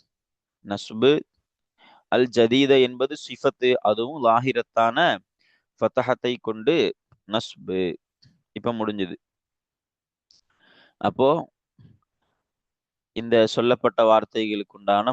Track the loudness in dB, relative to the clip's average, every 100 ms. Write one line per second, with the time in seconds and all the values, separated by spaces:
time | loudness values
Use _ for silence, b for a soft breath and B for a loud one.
0 | _ _ _ _ _ _ -12 -12 -10 -2
1 | 0 0 -2 _ _ _ _ _ b b
2 | _ 0 0 2 2 4 4 4 4 0
3 | -6 -6 -14 -4 -4 0 0 2 0 -2
4 | -4 -2 2 2 0 -4 -4 0 0 2
5 | 0 0 -8 _ _ _ _ _ -2 -2
6 | -2 -2 -2 -6 -6 -4 0 0 0 -4
7 | _ _ -8 -6 -6 -14 -8 -4 -4 -6
8 | _ _ _ _ _ -10 -8 -4 -6 -6
9 | -8 -8 _ _ _ _ _ _ _ _
10 | _ _ _ _ _ b b b b b
11 | -6 0 2 0 -4 _ _ _ -20 _
12 | _ _ _ _ _ _ _ _ _ _
13 | _ -12 0 2 2 2 0 0 0 2
14 | 4 4 2 -4 -4 -6 -8 -10 -2 0
15 | 0